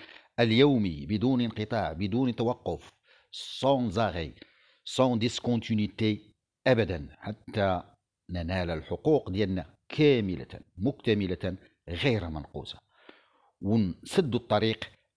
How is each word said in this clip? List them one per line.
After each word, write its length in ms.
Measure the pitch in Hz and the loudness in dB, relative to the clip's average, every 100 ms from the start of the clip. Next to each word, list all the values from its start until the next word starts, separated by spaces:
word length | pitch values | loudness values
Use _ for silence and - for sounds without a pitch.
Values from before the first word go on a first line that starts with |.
| - - _ - | -20 -20 _ 0
اليومي 640 | 120 113 143 127 98 76 71 | 4 6 6 6 2 -2 -4
بدون 360 | 104 120 127 | 0 2 2
انقطاع، 520 | 120 104 107 113 82 | 0 -4 -4 -2 -2
بدون 420 | 80 101 117 131 113 | -2 -2 0 0 0
توقف، 560 | 117 123 - 82 - _ _ _ _ - - - | -2 -2 -4 -6 -8 _ _ _ _ -16 -14 -2
sans 360 | 131 135 120 92 | 0 2 0 0
arrêt، 360 | 107 85 76 - - _ _ _ - - | -2 -2 -6 -10 -20 _ _ _ -6 0
sans 200 | 131 117 | 2 2
discontinuité 1000 | 117 - 123 117 - 107 104 - 110 104 - _ _ _ 131 | 0 -2 -2 -2 0 -2 -2 0 -2 -2 -6 _ _ _ 2
أبدًا، 400 | 117 101 85 71 - | 2 2 -4 -8 -12
حتى 640 | - 110 - 107 98 90 - _ _ _ - | -12 -12 -8 0 0 0 -4 _ _ _ -10
ننال 400 | 87 82 92 85 | -6 -4 -2 -2
الحقوق 600 | 80 - 87 156 147 - | -4 -6 -4 2 2 2
ديالنا 460 | 95 98 92 - _ - | -2 -2 -2 -6 _ -8
كاملة 680 | - 151 127 101 87 62 - - - | 2 4 4 2 -4 -8 -16 -16 -4
مكتملة 800 | 113 139 - 104 92 87 95 92 - _ - | -4 -2 0 2 0 -4 -6 -8 -12 _ -10
غير 400 | 85 135 110 82 | -2 0 0 -2
منقوصة، 500 | 78 71 73 67 - _ _ - - _ _ _ _ | -8 -10 -12 -14 -16 _ _ -20 -20 _ _ _ _
ونسد 760 | 98 113 92 - - - 156 120 | 0 2 2 -2 -2 0 0 -2
الطريق 560 | - 104 110 110 - - _ | 0 2 2 -2 -6 -16 _